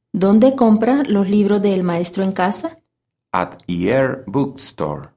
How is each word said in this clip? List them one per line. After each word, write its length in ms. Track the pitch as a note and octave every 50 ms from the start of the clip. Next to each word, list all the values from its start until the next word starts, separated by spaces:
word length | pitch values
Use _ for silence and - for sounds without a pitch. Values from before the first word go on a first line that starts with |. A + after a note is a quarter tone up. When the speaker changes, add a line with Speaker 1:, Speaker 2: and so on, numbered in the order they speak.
| _ _
Speaker 1:
¿Dónde 440 | - F#3 F#3+ G3 G#3 A3 B3 C4+ C4
compra 480 | - A#3+ A3 G#3+ A3 A3+ A#3+ C4 C#4+ C#4+
los 260 | - G#3+ G3+ G3 F#3
libros 320 | G3+ G#3 G3+ G3 G#3 G3+
de 140 | G3 G3+ F#3+
El 80 | F#3 F3+
Maestro 400 | F3 E3+ E3+ F3+ F3 - F#3+ F#3+
en 80 | F#3+
Casa? 480 | F#3+ F#3+ F3+ F#3+ G#3 - - E4 - - _ _ _ _ _ _ _ _ _ _
Speaker 2:
At 280 | - F#2 F2 - - - _
Ier 560 | - F2+ E2+ F2 G2+ B2 C3+ C3+ C3 - - -
Bookstore. 840 | F#2+ G2 C#3 C#3 C#3 C3+ - - - - - E2 D2 D2 C#2+ C#2 - _